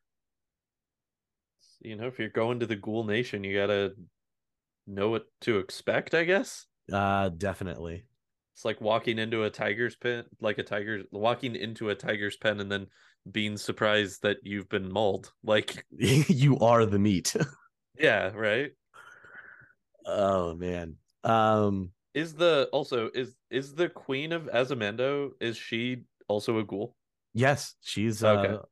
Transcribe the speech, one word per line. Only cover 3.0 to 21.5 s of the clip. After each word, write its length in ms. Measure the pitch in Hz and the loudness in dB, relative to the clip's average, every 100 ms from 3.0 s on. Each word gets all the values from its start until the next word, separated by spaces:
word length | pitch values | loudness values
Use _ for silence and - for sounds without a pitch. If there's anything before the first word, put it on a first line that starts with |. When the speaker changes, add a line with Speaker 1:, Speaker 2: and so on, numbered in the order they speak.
Speaker 1:
Nation, 400 | 107 107 120 104 | 0 0 -2 -4
you 140 | 98 101 | -4 0
gotta 320 | 101 101 98 92 87 _ _ _ _ _ _ _ - | 2 2 0 -4 -20 _ _ _ _ _ _ _ -12
know 220 | 98 104 | -2 0
what 160 | 113 - _ | 0 -4 _
to 160 | - 107 | -2 0
expect, 560 | 90 - - 117 - | -2 -6 -2 -2 0
I 100 | 165 | 0
guess. 420 | 170 190 - - - _ - | 2 2 0 -10 -20 _ -6
Speaker 2:
Uh, 380 | 98 98 98 98 | -2 0 2 0
definitely. 800 | 82 98 92 95 64 82 87 - _ _ _ _ - | -2 -4 -4 -8 -8 -10 -10 -14 _ _ _ _ -10
Speaker 1:
It's 80 | |
like 160 | 113 107 | -6 -4
walking 400 | 107 113 120 113 | 0 0 0 -2
into 240 | 110 113 | -2 0
a 60 | 107 | -2
tiger's 480 | - 107 107 120 - | -2 -2 0 -2 -4
pen, 260 | 123 120 - - | -4 -4 -6 -6
like 200 | 110 104 | -4 -2
a 40 | |
tiger, 380 | 98 104 104 104 - | -4 -6 -4 -8 -8
walking 460 | 101 110 123 127 113 | -2 0 0 -4 -6
into 320 | 113 113 110 | -8 -6 -4
a 60 | 98 | -4
tiger's 420 | - 107 101 - | -2 -4 -4 -4
pen 240 | 110 104 | -2 -2
and 100 | 98 | -2
then 160 | 101 95 _ _ _ 92 | -4 -6 _ _ _ -8
being 280 | 110 107 104 | -4 -2 -4
surprised 640 | - 107 110 107 98 - | -6 -2 2 2 0 0
that 160 | 104 101 | -2 0
you've 260 | 98 101 92 | -4 -6 -4
been 200 | 104 95 | -4 -2
mauled. 400 | 95 107 101 - _ | 0 0 0 -6 _
Like 420 | 107 107 - - - | 0 0 0 -6 -14
Speaker 2:
<laughs> 40 | |
You 680 | 73 120 135 147 135 143 123 | -2 2 4 4 6 6 6
are 260 | 113 117 110 | 8 8 6
the 140 | 101 | 4
meat. 360 | 104 92 - - | 4 2 0 0
<laughs> 40 | - - _ _ _ - | -2 -6 _ _ _ 0
Speaker 1:
Yeah, 320 | 147 104 92 | 4 4 2
right? 380 | 104 107 113 147 - _ - - - - - - - - _ _ _ | -2 0 0 -2 -8 _ -20 -20 -20 -20 -20 -20 -20 -20 _ _ _
Speaker 2:
Oh, 520 | - 92 98 95 85 82 | -6 0 2 2 0 -4
man. 400 | 90 87 82 80 _ _ | -4 -6 -6 -12 _ _
Um, 680 | 117 113 110 | 2 4 6